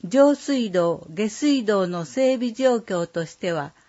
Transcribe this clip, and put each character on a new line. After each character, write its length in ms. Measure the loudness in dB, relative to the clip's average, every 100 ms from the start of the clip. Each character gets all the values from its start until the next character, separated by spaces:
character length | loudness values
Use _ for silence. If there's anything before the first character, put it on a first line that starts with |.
| -2
上 300 | 4 6 4
水 360 | -2 -2 0
道、 340 | 0 0 -2 -6
下 180 | -6 -6
水 380 | -2 0 0 2
道 220 | 0 0
の 180 | -4 -6
整 300 | 0 0 2
備 180 | -2
状 240 | 0 2 2
況 280 | -2 -4 -4
と 200 | -6 -8
し 100 | -6
て 160 | -6
は、 220 | -4 -6 -12